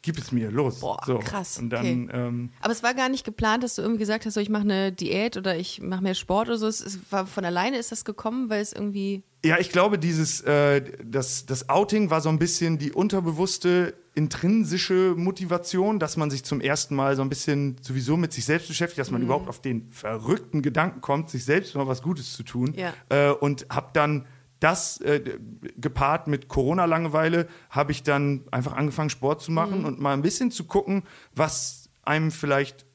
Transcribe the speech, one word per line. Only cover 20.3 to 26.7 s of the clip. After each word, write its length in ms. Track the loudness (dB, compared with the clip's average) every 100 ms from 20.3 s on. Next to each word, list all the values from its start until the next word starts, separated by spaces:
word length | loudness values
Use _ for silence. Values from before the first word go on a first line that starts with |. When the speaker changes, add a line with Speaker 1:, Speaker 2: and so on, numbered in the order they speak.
| 0 0 -2
Speaker 1:
Gedanken 400 | 0 2 0 -2
kommt, 300 | -2 -2 -2
sich 140 | -6 0
selbst 280 | 0 0 -4
mal 120 | -2
was 160 | -2
Gutes 300 | -2 -4 -6
zu 100 | -10
tun. 320 | -8 -2 -2 -2
Speaker 2:
Ja. 160 | -6 -8 0
Speaker 1:
Äh, 220 | 4 4
und 340 | 4 0 -2 -4
hab 240 | -6 0 2
dann 320 | 2 0 -4 -20 _ _
das, 420 | 2 4 -2 -2
äh, 360 | 0 0 0 -10 -12 -14 -14 -6
gepaart 500 | -4 0 2 2 0
mit 200 | -2 0
Corona-Langeweile, 1000 | 0 2